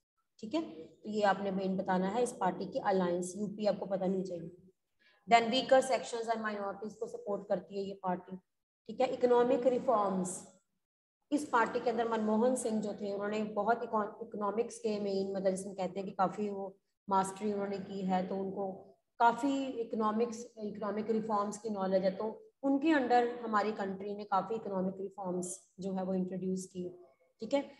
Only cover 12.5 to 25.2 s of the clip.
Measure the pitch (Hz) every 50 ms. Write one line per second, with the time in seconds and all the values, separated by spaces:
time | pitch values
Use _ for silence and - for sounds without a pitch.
12.5 | 262 247 - 233 220 214 208 208 196 - 208 202 202 202 202 208 214 214 214 -
13.5 | - 208 202 220 233 240 240 226 226 214 202 202 - - 226 220 - 202 208 202
14.5 | 202 226 240 233 - - - 220 214 202 202 196 196 190 196 196 196 190 185 196
15.5 | 185 185 - 208 190 - 185 180 - 196 196 185 - - 190 180 180 - 214 202
16.5 | 202 196 196 190 - _ _ _ _ _ - - 196 190 190 190 - - 214 214
17.5 | 202 202 202 196 196 196 196 - 196 196 185 185 185 185 185 - 196 196 190 190
18.5 | - 208 196 190 185 - - - - _ _ _ _ - 233 233 233 - 285 277
19.5 | 269 277 269 262 233 233 226 - 240 214 220 214 214 220 240 233 220 226 240 -
20.5 | - 220 214 208 - - 220 202 202 214 214 220 220 220 208 220 214 202 202 208
21.5 | 196 - - 226 208 196 190 185 190 190 190 190 185 - 214 220 214 - - -
22.5 | _ - - 277 277 277 277 330 311 285 247 240 247 247 240 240 233 - - 226
23.5 | 214 208 202 214 220 - 202 190 190 190 202 208 202 202 208 208 196 190 185 190
24.5 | 226 220 - 202 196 185 185 190 190 - 190 190 - 202